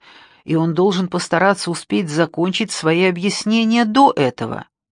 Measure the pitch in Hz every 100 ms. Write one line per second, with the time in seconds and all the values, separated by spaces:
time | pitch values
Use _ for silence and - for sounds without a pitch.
0 | - - - _ - 160 165 160 190 185
1 | 180 180 - 165 190 196 - 170 - 208
2 | 175 151 160 - 175 185 208 - 160 165
3 | 185 175 196 - 208 226 220 233 233 220
4 | 277 - 131 - 113 110 - _ _